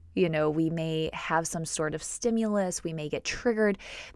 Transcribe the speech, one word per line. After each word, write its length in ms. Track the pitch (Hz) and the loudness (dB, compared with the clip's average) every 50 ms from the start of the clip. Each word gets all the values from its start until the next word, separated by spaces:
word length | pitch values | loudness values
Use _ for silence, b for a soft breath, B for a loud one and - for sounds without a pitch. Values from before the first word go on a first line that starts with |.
| - - - 190 | -18 -6 2 2
You 100 | 185 170 | 2 4
know, 220 | 160 151 151 151 | 4 2 2 2
we 180 | 151 160 165 160 | 2 2 0 0
may 420 | 170 165 160 160 160 160 160 156 - | 0 0 -2 -2 0 0 -2 -2 -4
have 340 | - - - 170 160 165 | -6 -4 2 2 2 2
some 180 | 165 - 165 165 | 0 -4 -4 -4
sort 300 | 151 - - 160 156 156 | -4 -2 -2 -2 -2 -2
of 80 | 160 - | -4 -8
stimulus, 800 | - - - - 240 226 226 226 214 208 208 196 185 175 - - | -8 -10 -2 -2 0 2 2 0 2 2 2 0 0 -2 -4 -6
we 100 | 170 160 | -6 -6
may 160 | 160 151 151 | -4 -4 -4
get 140 | 143 143 - | -4 -4 -4
triggered, 560 | - - - - 247 226 214 220 208 202 B B B B B B B B | -4 -6 0 0 0 4 4 4 4 4 B B B B B B B B